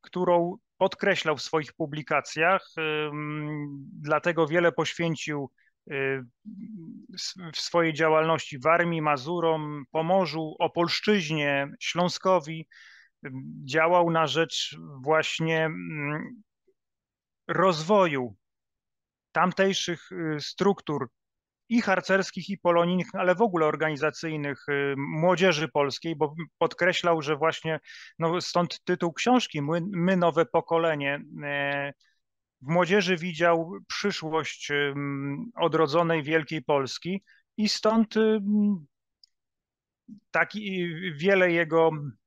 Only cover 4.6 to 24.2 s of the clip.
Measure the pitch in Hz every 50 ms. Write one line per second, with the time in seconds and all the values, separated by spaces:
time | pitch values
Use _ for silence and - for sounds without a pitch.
4.6 | 175 170 160 - 160 151 - - 170 165 160 - - - 151 147 139 131 _ _
5.6 | _ _ _ _ _ - 156 139 135 135 135 135 127 120 _ _ _ 214 - 185
6.6 | - - 214 185 165 160 - 202 202 - 185 180 - - - 185 180 165 143 -
7.6 | - - - 175 165 160 156 139 160 156 156 156 160 160 165 143 - - 147 135
8.6 | 120 156 165 170 170 170 170 160 156 151 147 135 123 147 175 175 170 165 160 156
9.6 | 151 151 147 147 135 _ - 156 160 165 185 196 185 156 143 165 160 156 - -
10.6 | 175 160 - 170 170 165 - - - 214 214 202 165 151 160 156 147 143 139 139
11.6 | 139 143 139 - - - - 165 180 180 - - - 190 190 180 147 151 160 160
12.6 | 160 _ _ - - - - - _ _ _ _ - 147 131 131 135 151 156 156
13.6 | 147 135 131 160 160 165 175 175 175 170 165 165 160 147 127 156 165 160 - -
14.6 | - - - 151 165 160 143 135 127 139 156 156 151 - - - 165 160 165 160
15.6 | 160 160 160 180 180 170 165 151 147 143 151 156 - - - - - _ _ _
16.6 | _ _ _ _ _ _ _ _ _ _ _ _ _ _ _ _ _ - 175 151
17.6 | 175 190 175 151 156 165 214 202 190 170 147 135 127 117 101 _ _ _ _ _
18.6 | _ _ _ _ _ _ _ _ _ _ _ _ _ _ _ 160 165 185 170 -
19.6 | 196 196 190 - - - 175 - - - 180 180 165 160 156 147 139 - - -
20.6 | 185 202 196 - - - 151 143 135 117 _ _ _ _ _ _ _ _ _ _
21.6 | _ _ 226 240 - - 190 180 175 - 190 190 185 - - 196 165 - 196 -
22.6 | _ 175 170 170 170 170 180 185 170 - - 190 190 180 180 175 233 226 175 170
23.6 | 156 151 147 147 156 156 151 135 147 156 143 -